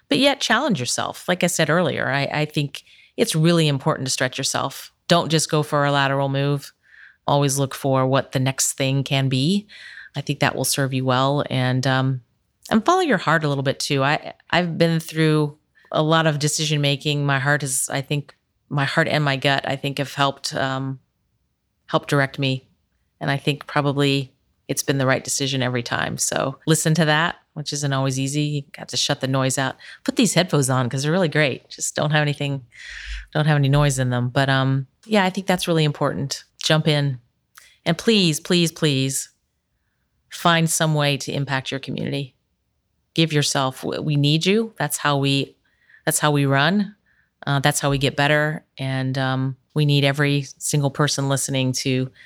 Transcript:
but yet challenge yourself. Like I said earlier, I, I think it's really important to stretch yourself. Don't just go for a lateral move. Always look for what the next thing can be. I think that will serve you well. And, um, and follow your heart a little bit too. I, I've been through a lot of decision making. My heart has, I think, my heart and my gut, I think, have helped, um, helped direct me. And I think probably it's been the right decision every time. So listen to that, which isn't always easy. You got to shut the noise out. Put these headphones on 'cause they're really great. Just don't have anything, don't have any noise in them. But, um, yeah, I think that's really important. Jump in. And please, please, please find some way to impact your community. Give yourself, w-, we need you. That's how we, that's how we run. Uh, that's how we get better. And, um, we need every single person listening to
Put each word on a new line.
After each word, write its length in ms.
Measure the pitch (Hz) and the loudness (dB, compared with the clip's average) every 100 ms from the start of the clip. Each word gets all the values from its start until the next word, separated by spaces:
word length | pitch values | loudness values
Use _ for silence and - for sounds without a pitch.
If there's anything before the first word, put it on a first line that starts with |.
| - | -2
but 100 | 285 | 2
yet 220 | 277 269 | 2 2
challenge 400 | - 226 294 151 | 0 0 2 0
yourself. 480 | 123 - 92 - - | -2 -4 -4 -6 -4
Like 160 | 180 | 0
I 40 | 175 | 0
said 220 | - 151 | 0 0
earlier, 380 | 165 160 123 127 | 2 0 0 -2
I, 160 | 139 | -2
I 200 | 139 143 151 | -2 -2 -2
think 360 | 160 143 - - - - - | -2 -4 -6 -18 -20 -8 -2
it's 200 | 233 160 | 0 4
really 320 | 160 170 156 | 4 4 2
important 380 | 135 160 - 131 | 2 0 -2 -2
to 60 | |
stretch 260 | - 127 - | -2 -2 -2
yourself. 540 | 139 - 131 - - _ - | -4 -2 -4 -8 -18 _ 0
Don't 240 | 170 - | 2 2
just 200 | 156 - | 0 0
go 120 | 156 | -2
for 220 | 151 147 | 0 0
a 80 | 143 | 2
lateral 360 | 143 139 139 139 | 2 2 0 -2
move. 440 | 139 139 143 - _ _ - - _ - | 0 0 -2 -6 _ _ -20 -20 _ 0
Always 300 | 143 143 139 | 2 2 0
look 160 | 131 | -2
for 320 | - 139 131 131 | -2 0 2 2
what 260 | 135 - | 0 0
the 80 | 135 | -2
next 320 | 131 - - | -2 -2 -4
thing 320 | - 135 139 | -2 0 0
can 240 | 131 135 135 | 0 0 0
be. 380 | 131 147 202 - - - - - 143 | 2 2 0 -2 -16 -20 -20 -14 -8
I 40 | |
think 200 | - 139 | -6 -2
that 160 | 139 - | 0 0
will 80 | |
serve 280 | 135 - 135 | -2 -2 -2
you 120 | 131 | 0
well. 400 | 131 127 135 143 - | 0 2 2 0 -2
And, 360 | 131 127 127 135 | -2 0 0 0
um, 360 | 131 131 131 - _ _ _ - | 0 0 -2 -8 _ _ _ -2
and 140 | 226 | 0
follow 160 | 269 370 | 2 2
your 180 | 339 190 | 2 0
heart 260 | - 160 | 2 0
a 40 | 151 | 2
little 140 | 139 | -2
bit 180 | 135 - | -2 -2
too. 240 | - 143 | -2 0
I, 300 | 135 151 - - - | 0 -2 -4 -18 -2
I've 280 | 165 180 151 | 0 0 0
been 220 | 165 165 | 2 0
through 560 | - 160 156 151 147 - _ _ - | -2 0 2 2 0 -4 _ _ -6
a 120 | - | -2
lot 240 | 156 165 160 | 2 2 2
of 120 | 147 | 0
decision 420 | 151 - 151 151 | -2 -2 -2 0
making. 440 | 143 139 156 143 | 0 0 -2 -2
My 140 | 143 139 | 0 0
heart 240 | 139 147 | 0 0
has, 260 | 143 135 - | 0 -4 -4
I 120 | 139 | -4
think, 340 | 135 147 143 - _ _ - | -4 -4 -6 -16 _ _ -6
my 160 | 147 | -2
heart 240 | 135 - 156 | 0 0 0
and 160 | 147 | 0
my 120 | 147 135 | 0 0
gut, 300 | 143 139 - | 0 0 -2
I 100 | 139 | -4
think, 220 | 143 139 | -4 -4
have 160 | 135 | -4
helped, 400 | - 139 139 - | 0 0 -2 -6
um, 460 | 156 135 131 135 135 _ _ _ _ _ _ _ _ - | -4 -4 -4 -6 -8 _ _ _ _ _ _ _ _ -4
helped 240 | 160 - | -4 0
direct 280 | 143 135 - | 0 0 -2
me. 300 | 135 131 - _ _ _ _ - | -2 -2 -6 _ _ _ _ -8
And 100 | 156 | -4
I 60 | 139 | -2
think 300 | - 139 - | -2 -4 -4
probably 640 | 151 143 139 143 139 131 _ _ _ - | -2 0 2 2 0 -2 _ _ _ -8
it's 140 | 139 | -6
been 160 | - 139 | -2 0
the 80 | 131 | 2
right 180 | 131 | 0
decision 380 | - - 135 135 | -2 -4 -2 -2
every 200 | 123 123 | -2 -2
time. 360 | 117 - - - | -4 -4 -4 -4
So 400 | - - 135 139 - | -4 -2 -2 -4 0
listen 260 | 160 160 | 0 2
to 120 | 160 151 | 2 2
that, 300 | 151 170 - _ | 2 0 -4 _
which 180 | 156 143 | -12 -8
isn't 200 | 147 143 | -4 -2
always 280 | 135 135 131 | 0 0 -2
easy. 220 | 135 147 | -2 -2
You 200 | 147 147 139 - | -2 -2 -8 -14
got 120 | - | -8
to 100 | - | -4
shut 240 | - 143 | -2 -2
the 40 | 131 | 0
noise 300 | 135 131 131 | 0 0 0
out. 200 | 131 - - - | -2 -6 -16 -14
Put 120 | - - | -6 0
these 180 | 208 | 2
headphones 340 | 170 - 147 131 | 2 2 2 2
on 200 | 131 123 | 0 0
'cause 140 | 135 | -2
they're 100 | 147 | 0
really 160 | 180 170 | 0 2
great. 400 | 147 147 - - | 2 0 -2 -10
Just 260 | - - - | -10 -6 -2
don't 140 | 151 | 0
have 100 | 151 | 2
anything, 460 | 147 139 143 139 127 - - - - - - | 0 -2 -4 -4 -8 -20 -18 -14 -10 -12 -6
don't 140 | 151 151 | 0 2
have 100 | 147 | 4
any 140 | 135 | 4
noise 280 | 143 147 131 | 4 4 2
in 120 | 127 | 0
them. 180 | 123 123 | 0 0
But, 220 | 143 135 | 0 2
um, 360 | 135 135 135 135 _ - | 2 2 0 -4 _ 0
yeah, 180 | 214 | 2
I 60 | 185 | 2
think 160 | 190 185 | 0 -2
that's 200 | 180 - | 0 2
really 180 | 165 | 2
important. 600 | 151 147 143 87 135 - - - | 2 0 -2 -2 -6 -8 -14 -6
Jump 240 | - 156 156 | 0 2 2
in. 320 | 147 143 127 _ _ _ - - _ - | 2 0 -4 _ _ _ -20 -20 _ -4
And 100 | 165 | -2
please, 440 | - 214 175 147 | 2 4 4 0
please, 300 | - 180 165 | 2 2 2
please 600 | - 156 135 135 135 - _ _ _ _ _ _ _ _ _ _ | 0 0 2 0 -4 -8 _ _ _ _ _ _ _ _ _ _
find 400 | - 175 165 165 | -2 2 4 2
some 240 | - 160 | 0 0
way 240 | 151 143 139 | 2 0 -2
to 160 | - | -4
impact 380 | 147 139 135 - | -6 -4 -4 -6
your 100 | 135 | -8
community. 540 | - - 113 139 135 _ _ _ _ _ _ _ _ | -8 -6 -4 -6 -8 _ _ _ _ _ _ _ _
Give 180 | - 160 | 0 2
yourself, 480 | 147 143 143 131 - | 2 0 0 -2 -4
w-, 220 | - - | -6 -4
we 140 | 151 143 | -2 2
need 280 | 143 156 | 2 2
you. 300 | 180 214 226 - | 2 0 -2 -6
That's 200 | 147 - | -6 -2
how 180 | 147 143 | 0 0
we, 400 | 139 139 135 _ _ _ _ - | 2 0 -2 _ _ _ _ -10
that's 140 | - - | -4 0
how 120 | 151 | 2
we 140 | 147 | 2
run. 500 | 139 135 151 208 196 - _ _ _ - - | 2 2 2 2 -2 -6 _ _ _ -10 -2
Uh, 140 | 139 | 0
that's 200 | 147 - | 2 0
how 80 | 143 | 0
we 80 | 139 | 0
get 200 | 135 - | 0 0
better. 500 | 143 151 151 151 - - | 2 2 0 -4 -10 -8
And, 400 | 131 131 131 135 | -4 -2 -2 -2
um, 400 | 131 131 131 131 _ | -2 0 -2 -6 _
we 140 | 151 147 | 0 4
need 180 | 143 | 4
every 380 | 139 139 143 143 135 - | 4 2 2 0 -2 -8
single 320 | - 151 139 | -2 0 0
person 380 | - 143 - 139 | 0 0 0 0
listening 440 | 139 - 135 127 | -2 -2 0 0
to 380 | 127 135 127 131 - | 0 0 0 -2 -8